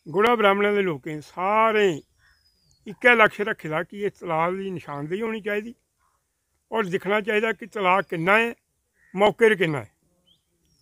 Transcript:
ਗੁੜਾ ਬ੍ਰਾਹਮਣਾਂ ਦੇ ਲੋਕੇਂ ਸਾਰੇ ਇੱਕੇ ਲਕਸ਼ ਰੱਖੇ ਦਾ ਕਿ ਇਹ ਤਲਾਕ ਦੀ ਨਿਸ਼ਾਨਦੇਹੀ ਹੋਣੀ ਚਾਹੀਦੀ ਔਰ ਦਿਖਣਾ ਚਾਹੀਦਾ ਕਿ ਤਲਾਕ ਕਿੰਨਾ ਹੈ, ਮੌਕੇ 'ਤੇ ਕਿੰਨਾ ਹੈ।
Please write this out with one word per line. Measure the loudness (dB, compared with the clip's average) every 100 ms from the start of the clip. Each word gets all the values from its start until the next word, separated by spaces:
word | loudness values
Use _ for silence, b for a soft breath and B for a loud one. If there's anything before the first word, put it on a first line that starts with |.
| -6
ਗੁੜਾ | 0 2
ਬ੍ਰਾਹਮਣਾਂ | 4 4 4 2
ਦੇ | 0
ਲੋਕੇਂ | 0 -4 -8 -12
ਸਾਰੇ | -12 -6 0 2 2 4 2 0 -8 _ _ _ _ _ _ _ -18
ਇੱਕੇ | 0 4
ਲਕਸ਼ | 6 4 2
ਰੱਖੇ | -6 -8 -6
ਦਾ | -6
ਕਿ | -6 -8
ਇਹ | -8
ਤਲਾਕ | -8 -6 -2 -2
ਦੀ | -4 -8
ਨਿਸ਼ਾਨਦੇਹੀ | -10 -10 -12 -8 -8
ਹੋਣੀ | -6 -8
ਚਾਹੀਦੀ | -6 -6 -8 -16 _ _ _ _ _ _ _ _ _
ਔਰ | -6 -4
ਦਿਖਣਾ | -4 -2 -2
ਚਾਹੀਦਾ | 0 -2 -2
ਕਿ | -4 -10
ਤਲਾਕ | -2 2 2 0
ਕਿੰਨਾ | -2 2 2
ਹੈ, | 2 -6 _ _ _ _ _
ਮੌਕੇ | 0 0 4 4
'ਤੇ | 4
ਕਿੰਨਾ | 0 -2
ਹੈ। | -8 _ _ _ _ _ _ _ _ _